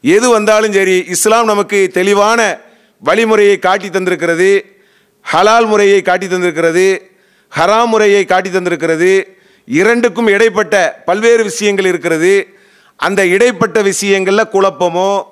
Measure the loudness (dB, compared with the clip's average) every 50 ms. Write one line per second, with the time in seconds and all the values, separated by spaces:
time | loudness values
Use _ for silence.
0 | 2 2 2 2 2 2 0 0 2 2 2 2 0 0 0 0 0 2 0 0
1 | -2 -4 -6 -4 0 0 2 2 2 0 0 -2 -2 -2 0 -2 -2 0 -2 -2
2 | 0 0 2 2 2 2 2 0 0 -2 -4 -8 -14 -20 _ _ _ _ _ _
3 | -2 -2 0 0 2 0 2 2 2 2 2 0 0 -2 -2 -2 -4 -6 -6 -4
4 | -2 -2 -4 -2 -2 -4 -2 0 0 2 0 0 -2 -6 _ _ _ _ _ _
5 | _ _ _ _ _ -4 0 2 2 4 4 2 2 2 2 2 2 2 2 2
6 | 2 0 -2 -2 -2 -4 -4 -4 -4 -4 -2 0 -2 0 2 2 0 0 0 -2
7 | -8 _ _ _ _ _ _ _ _ _ -4 -2 0 0 2 0 0 0 0 0
8 | 2 2 2 0 0 0 0 -2 -2 -2 -6 -4 -2 -2 -4 -4 -2 -4 -2 0
9 | 2 2 2 0 -2 -4 -16 _ _ _ _ _ _ -4 -2 0 2 2 2 2
10 | 0 -2 -2 0 0 0 2 2 2 0 0 -2 -2 0 0 0 0 -2 -4 -6
11 | -4 -4 -2 0 2 2 2 2 0 -2 -4 -4 -2 -2 -2 0 0 -2 -2 -2
12 | -2 -2 -2 0 2 2 2 0 -2 -6 _ _ _ _ _ _ _ _ _ -6
13 | -4 -2 0 0 0 2 2 2 2 0 2 -2 -4 -2 0 0 0 0 -2 -2
14 | -2 0 0 0 0 0 0 0 0 0 0 0 0 0 -2 -2 -4 -2 -2 -2
15 | -2 -2 -2 -4 -6 -10